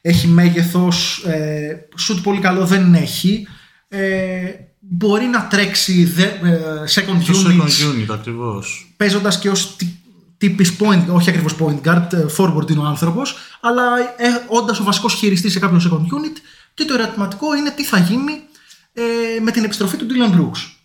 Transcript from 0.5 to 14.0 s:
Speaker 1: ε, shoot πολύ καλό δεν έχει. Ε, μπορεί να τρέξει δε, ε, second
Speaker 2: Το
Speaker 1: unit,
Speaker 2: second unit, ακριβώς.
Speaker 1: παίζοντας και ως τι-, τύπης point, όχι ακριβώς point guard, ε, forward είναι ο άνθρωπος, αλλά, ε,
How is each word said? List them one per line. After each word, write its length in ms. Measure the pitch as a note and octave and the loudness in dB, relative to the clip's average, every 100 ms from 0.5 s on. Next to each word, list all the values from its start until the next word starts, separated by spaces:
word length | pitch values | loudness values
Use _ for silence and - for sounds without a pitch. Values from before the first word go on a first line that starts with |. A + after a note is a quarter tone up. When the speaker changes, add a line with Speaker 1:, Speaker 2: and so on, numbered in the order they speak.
| E3+ E3+ F3+ F3+ E3+ - - | 2 0 0 0 0 -4 -6
Speaker 1:
ε, 640 | F3+ D#3 D3+ D3+ D3+ E3 - - - | -4 -4 -4 -4 -6 -10 -14 -8 -4
shoot 120 | F#3+ | -2
πολύ 160 | G3 G3 | -2 0
καλό 260 | F#3+ F#3 | 0 0
δεν 280 | F3 G3 F3+ | 2 4 6
έχει. 540 | E3+ C#3 - F3+ A3 G#3 - _ _ _ | 4 2 -2 -2 -2 -6 -20 _ _ _
Ε, 640 | G3 G3 F#3+ F#3 F#3 F3+ - - _ | -6 -4 -2 -4 -6 -8 -12 -20 _
μπορεί 460 | G3 F3 G#3 G#3 | -8 -2 0 0
να 220 | B3 A#3+ - | 0 -2 0
τρέξει 560 | G3+ F#3 - - F3+ | 0 0 -2 2 4
δε, 200 | E3+ E3+ | 4 4
ε, 600 | G3 G3+ F3 E3 D#3 D#3 D3+ | 0 2 0 2 -2 -6 -2
second 260 | - F#3+ F3 | -2 0 0
Speaker 2:
Το 80 | E3+ | 2
Speaker 1:
unit, 280 | F#3+ F3+ F3+ | 2 4 4
Speaker 2:
second 80 | D3 | 4
unit, 420 | C#3 D3 B2+ G#2+ | 2 0 -2 -4
ακριβώς. 840 | G#2+ A#2+ A#2 A#2+ G2+ - - - _ | -6 -8 -8 -6 -8 -10 -14 -16 _
Speaker 1:
παίζοντας 420 | G#3 G3+ G3 F3+ | 0 0 0 0
και 100 | G3 | 0
ως 260 | F#3+ - | -2 -4
τι-, 200 | - F3 - _ _ _ _ | -6 -8 -8 _ _ _ _
τύπης 380 | G3+ G3+ F3 - | 0 4 2 2
point, 260 | G#3 F#3 F3 | 4 4 4
όχι 200 | F3 F3 | 2 2
ακριβώς 260 | F3 D3+ - | 0 -2 -2
point 220 | D#3 C#3+ | -2 0
guard, 320 | D#3+ F3 F3 | 2 2 2
ε, 120 | F3 D3+ - | 0 0 0
forward 320 | F#3+ D3+ C#3+ | 0 0 0
είναι 80 | D#3 | 0
ο 60 | |
άνθρωπος, 500 | D3 C#3+ E3 F#3 C#4 - - - | 0 -2 -2 -2 -6 -10 -20 -6
αλλά, 220 | A#3 B3 B3 | -2 0 0
ε, 460 | B3 | 0